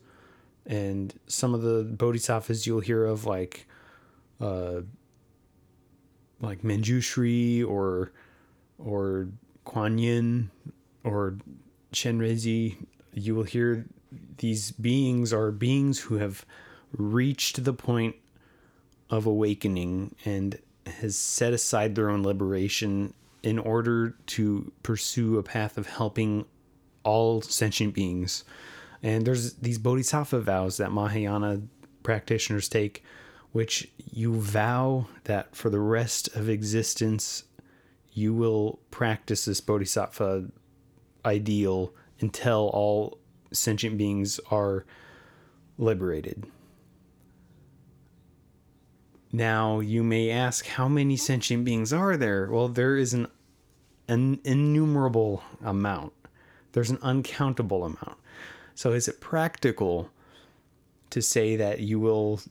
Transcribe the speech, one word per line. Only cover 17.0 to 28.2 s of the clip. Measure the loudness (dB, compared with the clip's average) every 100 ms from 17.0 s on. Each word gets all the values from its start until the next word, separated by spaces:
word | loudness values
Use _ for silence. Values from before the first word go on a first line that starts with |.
| 0 2 0 0 -2 -2
the | -2
point | -2 0 0 0 -4 _ _ _ _ _ _ _ _ -4
of | 0 2
awakening | 2 2 2 0 0 0 -2 -4 -8 -4
and | -2 -2 -6 -12 _ -16
has | -8 -4 -4
set | -2 0 0
aside | 0 0 2 2 2
their | 2
own | 2
liberation | 2 2 0 0 0 0 0 0 -2 -6 _ _
in | -2 0
order | 0 0 2 2 0 -4 -8
to | -2 0 0 -4 -8
pursue | -4 -4 -2 0 2 2
a |
path | 0 -2 -4 -4
of | -8
helping | -4 -2 0 0 0 -4 _ _ _ _ _
all | 2 4 4 2
sentient | -2 0 0 0 0
beings. | 0 -2 -2